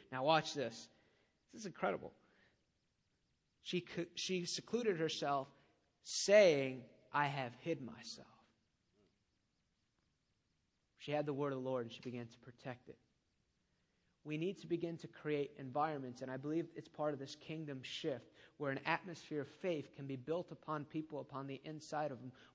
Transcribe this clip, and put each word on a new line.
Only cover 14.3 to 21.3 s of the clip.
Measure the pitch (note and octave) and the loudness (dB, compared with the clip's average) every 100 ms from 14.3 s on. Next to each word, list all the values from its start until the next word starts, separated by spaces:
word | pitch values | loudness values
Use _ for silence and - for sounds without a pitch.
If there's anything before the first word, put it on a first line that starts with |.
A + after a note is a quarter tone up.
| D3+ | -2
need | F3 G3 | -2 -2
to | D#3+ | -2
begin | E3+ E3+ E3 | -2 -2 -6
to | D#3 | -10
create | - D3+ D3 C#3 - | -8 0 0 0 -6
environments, | C3 D3 D#3 D3 B2+ A#2+ | -4 0 2 0 -6 -8
and | C3 | -6
I | C3+ | -6
believe | C#3+ E3 - | -2 -2 -2
it's | D#3+ - | -8 -10
part | - D3+ | -2 -2
of | C#3 | -2
this | C3+ | -6
kingdom | - - D#3+ D3+ C3 | -10 -10 -8 -6 -8
shift, | B2 - D#3+ B2 - - - - | -8 -4 -2 -4 -6 -20 -20 -6
where | C#3+ | -2
an | C3 D3+ | 0 0
atmosphere | E3 F#3+ D#3+ - D3+ | 0 -2 -12 -6 -4
of | C3+ | -4
faith | - F#3+ D#3 - | -4 -2 -2 -4
can | - C#3 | -10 -6
be | C3 | -6
built | C3 E3+ E3+ | -2 -2 -4
upon | D3+ - D3+ C#3+ | -10 -4 -4 -4
people, | D#3 D#3 C#3+ | -6 -4 -6
upon | - | -6